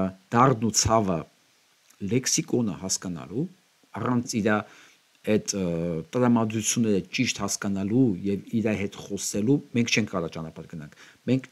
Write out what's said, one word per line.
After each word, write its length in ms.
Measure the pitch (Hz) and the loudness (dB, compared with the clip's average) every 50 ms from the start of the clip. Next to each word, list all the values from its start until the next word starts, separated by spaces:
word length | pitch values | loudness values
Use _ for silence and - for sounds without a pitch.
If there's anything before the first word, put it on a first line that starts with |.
| 95 95 92 - _ - 120 | 2 0 -4 -8 _ 0 4
դառն 320 | 117 127 135 127 110 117 107 | 6 6 6 4 2 0 0
ու 40 | - - | 0 2
ցավը, 400 | - - 110 113 104 95 87 78 - - _ _ _ _ _ _ _ _ _ _ _ _ _ - | 2 4 4 4 4 2 0 -2 -4 -8 _ _ _ _ _ _ _ _ _ _ _ _ _ -8
լեքսիկոնը 760 | 104 92 113 131 131 - - - 165 - - 123 117 101 78 69 | -4 -2 0 0 0 0 0 0 0 0 0 0 0 0 -2 -6
հասկանալու, 600 | 90 95 - - - 95 87 76 64 71 92 127 170 185 - _ _ _ _ _ _ _ - | -6 -6 -6 -4 -4 -6 -8 -8 -10 -8 -4 -4 -4 -4 -6 _ _ _ _ _ _ _ -8
առանց 400 | 101 113 120 127 120 120 - - 113 | -4 -2 0 0 0 0 -2 -2 0
իրա 180 | 95 110 107 104 - - - - - - _ _ _ _ _ _ - | 2 2 2 0 0 -4 -14 -20 -20 -20 _ _ _ _ _ _ 0
այդ, 300 | - 107 104 - - - | 2 2 2 2 0 -4
ը, 80 | 98 92 87 85 82 85 87 82 80 80 - - | -2 -2 0 0 0 -2 -2 -2 -4 -6 -4 -2
տրամադրությունները 840 | 127 123 120 120 113 113 107 110 110 104 - - 127 113 110 101 92 85 - - | 2 4 4 4 4 2 0 -2 -2 -2 -2 0 0 2 2 2 0 0 -2 -2
ճիշտ 260 | - 123 - - - | -2 -2 -2 -2 -4
հասկանալու 600 | 98 98 - - - 101 98 95 98 101 110 127 135 113 92 87 98 | -4 -4 -4 -4 -4 -4 -2 -2 -2 0 2 4 4 4 2 0 -2
և 240 | 98 101 92 - - - 113 | -2 -2 -4 -4 -4 -2 0
իրա 160 | 104 110 104 92 | 0 0 0 0
հետ 160 | 101 98 - - - | -2 -6 -8 -10 -12
խոսելու, 500 | - 101 92 - - - 104 104 123 143 143 - - - | -8 -8 -6 -6 -4 -4 0 2 2 2 2 0 -2 -2
մենք 180 | 120 117 - - | 0 0 2 2
չենք 180 | 127 107 - | 0 0 0
կարող 220 | - 90 85 80 - | -2 -4 -4 -4 -6
ճանապարհ 340 | 85 80 78 - 82 80 - | -8 -12 -12 -12 -14 -14 -12
գնանք։ 260 | - 80 76 73 - - - - - _ - - | -12 -12 -14 -14 -18 -20 -20 -20 -20 _ -2 0
Մենք 200 | 127 131 127 - | 0 0 0 -4